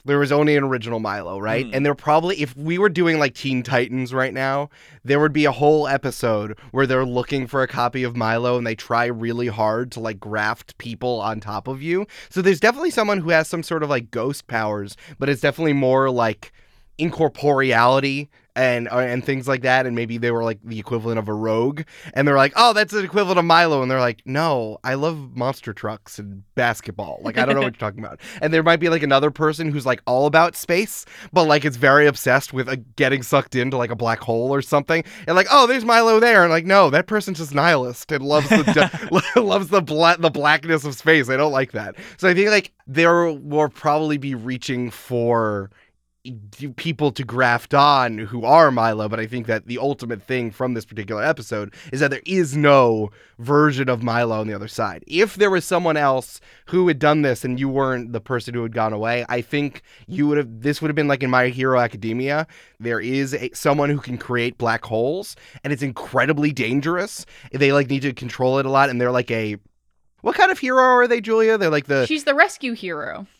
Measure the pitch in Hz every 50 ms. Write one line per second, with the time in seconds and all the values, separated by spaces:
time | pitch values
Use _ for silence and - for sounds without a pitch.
0 | _ 131 143 143 143 131 143 147 151 151 147 143 139 135 131 123 110 117 117 110
1 | 107 104 101 104 87 85 95 98 101 107 110 123 131 113 117 131 143 143 143 -
2 | - 151 151 160 165 180 196 165 147 123 123 139 147 160 170 180 202 208 156 180
3 | 175 165 160 156 147 131 - - - 135 131 123 117 131 143 123 127 - 123 131
4 | 127 120 127 131 131 131 95 131 135 135 135 143 147 147 _ _ - - - _
5 | _ 131 139 147 151 151 135 151 147 143 123 117 147 147 156 151 147 135 139 135
6 | - 135 - - - 117 110 104 104 107 104 - - - - 131 139 127 131 127
7 | 131 127 120 123 120 - 143 135 127 113 - 135 131 123 - 127 123 120 120 131
8 | 127 120 120 120 113 110 113 117 120 123 123 123 120 113 113 - - - 120 117
9 | 120 123 123 110 113 117 117 120 123 120 113 117 110 107 110 117 127 120 - 117
10 | 113 110 107 95 - 104 107 107 104 107 110 - - - - - - 123 113 -
11 | 127 123 123 110 101 110 110 107 101 107 104 101 - 127 135 135 143 165 170 185
12 | 208 - - - - - - 185 175 196 190 139 - 220 240 285 339 339 - 240
13 | 220 208 208 190 156 160 170 160 156 - - 165 156 - 165 160 151 143 143 123
14 | 120 - - 120 113 135 139 - - - 120 113 110 107 104 104 101 101 - -
15 | - - 143 - 135 139 143 117 - 143 139 - 165 156 143 139 139 127 131 135
16 | 135 135 127 123 117 110 107 - - - _ _ _ _ _ _ _ _ _ -
17 | 156 170 160 - 160 143 - - 143 147 143 135 135 131 117 113 120 123 131 135
18 | 135 139 135 143 143 - _ _ _ _ _ 123 131 127 120 120 120 107 120 123
19 | 127 123 120 127 123 - 139 135 120 135 135 127 123 127 127 131 131 127 117 117
20 | 117 113 117 117 120 120 117 117 113 113 110 101 110 113 113 110 101 - 123 113
21 | 107 117 113 113 104 107 107 107 110 110 110 113 120 135 147 156 156 - - -
22 | - 151 - 131 143 147 143 135 135 143 - - 233 240 214 208 214 - 208 214
23 | 190 160 180 208 202 180 190 180 170 170 165 170 175 165 151 135 131 127 131 131
24 | 123 120 113 - _ 131 131 147 165 165 143 123 113 107 107 - - 127 131 135
25 | 147 165 165 151 139 123 123 123 120 131 127 - - 120 101 - - 107 110 -
26 | _ - - - 104 101 98 98 101 _ _ 135 123 120 113 - - - 95 -
27 | 101 78 64 - - 113 110 127 127 135 139 139 135 131 113 _ 117 107 101 113
28 | 110 - - - - - - - - 151 160 165 156 170 165 160 170 170 165 165
29 | 147 139 139 135 143 151 - - 156 156 151 156 165 156 143 147 120 131 123 -
30 | _ - 123 131 143 147 147 160 170 175 - - - - 175 180 220 - - -
31 | - - - - - - - 180 165 151 147 143 131 143 127 117 139 135 139 147
32 | 147 147 139 - - 139 123 139 - - - 131 127 123 131 131 110 - - -
33 | 143 131 139 135 120 - - 139 135 - - 127 120 135 135 123 120 107 120 104
34 | 120 113 113 - - - 113 117 123 131 139 139 127 - 160 147 139 - 165 165
35 | 156 - - - - - 170 185 190 - 277 285 254 233 262 262 220 233 233 233
36 | 226 226 220 220 233 240 226 196 175 170 160 170 165 185 196 202 185 147 131 160
37 | 185 - 214 214 - 202 185 151 165 139 143 143 151 175 165 135 123 123 120 -
38 | - - 156 139 135 143 147 151 139 - 220 202 147 208 175 - - 165 - 160
39 | - - 165 185 - - - - 226 196 185 202 190 156 196 196 160 123 156 156
40 | 170 165 175 165 170 160 139 151 143 147 156 160 151 165 160 151 143 147 127 -
41 | - 160 160 151 127 120 131 131 147 156 139 131 135 - - 107 101 92 101 -
42 | - - - - 185 185 180 175 202 214 214 202 185 - _ _ _ - 135 156
43 | 165 170 170 175 170 165 151 139 139 147 143 151 151 139 - - - 156 147 156
44 | 156 156 151 143 131 139 131 117 110 127 127 120 - - 131 123 123 120 - -
45 | - - 127 120 117 117 117 117 113 107 104 101 98 101 _ _ _ _ _ _
46 | _ _ _ _ _ 127 123 107 104 101 104 - 139 143 120 - - 165 147 -
47 | 151 143 - - 131 104 117 123 127 123 117 117 - _ 143 143 143 147 143 135
48 | 127 117 110 107 113 101 120 120 110 120 143 165 160 143 127 120 113 113 107 107
49 | 107 104 113 110 110 107 123 123 113 113 110 107 - 113 120 120 127 143 139 -
50 | 123 117 120 98 - - 131 127 120 113 98 - 131 127 123 113 104 _ 107 110
51 | 101 95 110 104 113 151 165 143 110 - 117 104 104 98 - - - 147 131 135
52 | 147 139 135 120 - - 190 185 170 139 135 151 143 143 143 135 127 120 113 110
53 | 107 101 - _ _ _ _ - 117 131 147 147 151 151 135 131 139 127 123 113
54 | 120 120 113 120 120 117 110 107 107 110 104 98 104 107 - - 110 101 85 80
55 | - - 151 170 226 202 - 185 208 202 190 180 - - 190 170 175 165 151 151
56 | 147 139 135 131 - - - - _ - - _ _ - 170 185 180 175 156 127
57 | 151 147 151 156 147 135 120 - - 127 127 127 139 139 131 139 135 131 127 123
58 | 120 117 117 113 104 - 131 120 - - 120 120 117 113 113 120 110 110 107 104
59 | 107 113 120 123 117 - 123 123 - - - 143 147 139 - - _ _ - _
60 | - - 180 185 147 147 147 147 139 117 113 107 117 147 147 - 160 151 147 156
61 | 147 143 139 127 143 127 127 127 127 131 123 131 127 131 131 123 120 113 - 101
62 | 104 110 113 123 131 139 143 156 160 - - - - _ _ _ 110 117 117 107
63 | 101 123 131 139 139 131 139 131 123 123 - - - 156 143 147 143 143 143 139
64 | - 131 123 113 - - 120 120 117 127 - - 120 113 113 117 - - 110 110
65 | 117 135 160 190 202 - - _ - - - - - 143 147 117 143 135 117 -
66 | - - - 127 120 139 156 147 147 147 139 131 113 110 127 143 139 165 175 175
67 | 196 208 - - - _ - - - - - 135 143 139 139 143 139 120 139 135
68 | 131 143 117 - 131 120 - - 127 127 131 139 135 131 135 135 139 139 123 120
69 | 123 123 127 123 123 - 117 113 110 107 104 101 _ _ _ _ _ _ _ _
70 | _ _ _ _ - - - - 370 381 370 - 285 254 254 262 254 254 254 247
71 | 247 233 240 240 190 220 220 220 220 220 226 208 196 160 151 143 131 - 143 135
72 | 123 - 311 302 285 302 277 294 359 381 - - - 247 233 - - 180 165 151
73 | - - - - 196 _ _